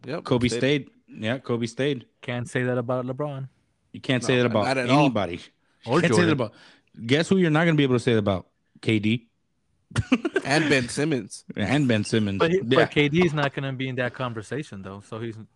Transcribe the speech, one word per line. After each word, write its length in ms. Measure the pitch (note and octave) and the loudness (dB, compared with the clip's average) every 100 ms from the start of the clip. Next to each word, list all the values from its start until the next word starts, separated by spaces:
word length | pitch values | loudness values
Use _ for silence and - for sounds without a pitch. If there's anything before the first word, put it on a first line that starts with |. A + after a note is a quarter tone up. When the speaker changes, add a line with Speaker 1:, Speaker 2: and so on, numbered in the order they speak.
| B2+ | -10
Speaker 1:
Yep. 180 | D#3 | -10
Speaker 2:
Kobe 240 | - B2 A#2+ | -2 0 0
Speaker 1:
Stayed. 120 | A#2 | 0
Speaker 2:
stayed. 300 | C3 D3 - _ _ | 0 0 -4 _ _
Yeah, 300 | - G#2+ C3 | -8 -6 -6
Kobe 260 | - A#2 A#2 | -4 -4 -4
stayed. 400 | - C#3 C3 - _ | -4 -4 -4 -10 _
Speaker 3:
Can't 280 | - B2 A#2+ | -10 -8 -6
say 140 | C3 | -4
that 140 | B2 B2 | -2 -4
about 280 | A#2+ B2+ B2+ | -4 -6 -6
LeBron. 420 | B2+ D3 C3+ C3 _ _ _ _ | -8 -8 -8 -14 _ _ _ _
Speaker 2:
You 80 | - | -14
can't 220 | - B2+ | -2 -2
Speaker 1:
No, 40 | A#2+ | 2
Speaker 2:
say 100 | B2+ | 2
that 80 | A#2+ | 4
about 200 | A2 G#2 | 2 0
Speaker 1:
not 120 | C3+ | 0
at 120 | A#2+ | 2
all. 100 | C#3 | 4
Speaker 2:
anybody. 360 | D3 A2 F2+ F2+ - _ _ _ - | 4 2 -2 -6 -12 _ _ _ -2
You 60 | |
Speaker 3:
Or 80 | C#3+ | 0
Speaker 2:
can't 120 | F3 F#3 | 4 4
say 60 | |
that 40 | E3+ | 4
Speaker 3:
Jordan. 40 | |
Speaker 2:
about. 200 | D3 A2 - - _ _ - A2+ | 2 -2 -8 -20 _ _ -10 0
Guess 240 | C#3+ E3+ | 2 4
who 80 | F#3+ | 4
you're 140 | E3+ | 4
not 140 | D3+ E3+ | 4 4
gonna 100 | D3+ | 4
be 60 | |
able 120 | C#3 B2 | 4 4
to 40 | |
say 140 | B2 | 4
that 60 | A2 | 2
about? 280 | G2+ F#2+ - _ _ - | 2 -2 -4 _ _ -8
K 180 | - A2 | 0 2
D. 280 | G#2 A#2 _ _ _ _ _ _ _ | 2 -2 _ _ _ _ _ _ _
<laughs> 140 | - - B3 D4 C#4+ | -4 0 0 0 -4
Speaker 1:
And 240 | - D3+ D3+ | 0 0 2
Ben 200 | C#3 A#2+ | 2 0
Simmons. 540 | - D3+ C3+ G2 - - - | -4 -2 -2 -6 -16 -14 -6
Speaker 2:
And 320 | G2+ C#3 C3+ | 0 2 2
Ben 160 | A2 | 2
Simmons. 360 | G#2 A2+ G#2 F#2+ | 2 0 0 0
Speaker 3:
But 120 | E3 | 0
he, 60 | F#3 | 0
Speaker 2:
Yeah. 60 | A#2 D3 - | 2 2 2
Speaker 3:
but 60 | |
K 160 | D3+ D3 | 2 2
D 160 | D#3+ F3+ | 2 2
is 80 | |
not 200 | D3+ C#3+ | 0 -4
gonna 200 | - C#3 | -4 -8
be 140 | B2+ C3 | -6 -6
in 60 | B2+ | -4
that 180 | B2 | -6
conversation 680 | - B2+ A2+ G#2 C3 D3+ G2 | -4 -8 -8 -8 -8 -8 -12
though, 200 | F#2+ G2 - | -14 -14 -14
so 140 | A2 | -10
he's 160 | A#2 A2 G#2+ | -10 -12 -18